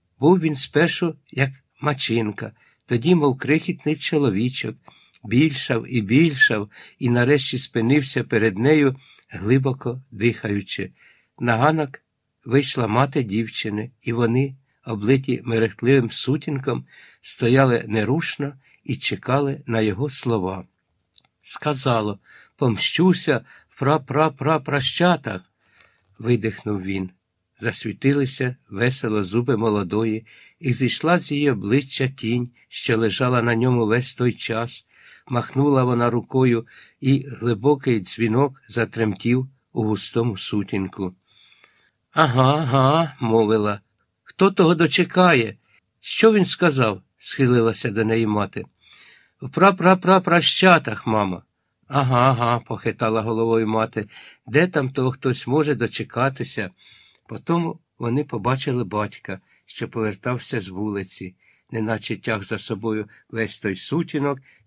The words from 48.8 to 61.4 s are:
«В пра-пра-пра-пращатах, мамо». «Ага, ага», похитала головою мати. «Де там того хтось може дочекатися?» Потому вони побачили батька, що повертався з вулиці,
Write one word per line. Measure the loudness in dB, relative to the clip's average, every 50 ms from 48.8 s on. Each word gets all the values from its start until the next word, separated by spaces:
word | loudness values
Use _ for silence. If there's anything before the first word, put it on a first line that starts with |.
| _ _ -20 -20 -20 -20 -20 _ _ _ _ _
«В | -16 -8
пра-пра-пра-пращатах, | 0 4 4 4 4 4 4 4 4 4 4 4 4 4 4 2 2 2 2 2 2 4 6 6 6 6 4 0 -6 -4 -2
мамо». | 0 0 0 0 -2 -4 -8 -12 _ _ _ _ _ _ _ _ -4
«Ага, | -2 0 0 2 2 4 4 4
ага», | 4 2 0 0 0 -2
похитала | -4 -6 -8 -6 -4 -6 -4 -2 -2 0 0 0
головою | -2 -2 -2 0 0 2 2 2 2 0
мати. | 0 0 -2 -2 -4 -8 -10 -10 -12 -20 -20 -20 -20 _ _
«Де | 0 2 2 2
там | 2 0 -2 -2 -2
того | -2 -2 -2 -2
хтось | -2 -2 -2 -4 -4 -4 -4
може | -2 0 0 0 0 -2
дочекатися?» | -2 -4 -4 -6 -8 -10 -6 -2 -2 0 0 -2 -4 -8 -8 -8 -8 -8 -8 -10 _ _ -20 -20 _ _ _ _ _ _
Потому | -16 -16 -10 -4 -2 -2 -2 -2 -4 -6 -10 _ _ _ -8
вони | -6 -4 -2 -2 -4
побачили | -4 -6 -4 -2 -2 -2 -2 -2 -4 -4 -4 -4
батька, | -4 -4 -4 -4 -6 -8 -12 -14 -14 -14 -14 _ _ _ _ _
що | -20 -12 -10 -10 -8
повертався | -6 -4 -4 -4 -6 -6 -6 -6 -6 -6 -6 -8 -8 -8
з | -8 -8
вулиці, | -8 -8 -6 -6 -6 -8 -8 -10 -14 -16 -16 -16 -16 _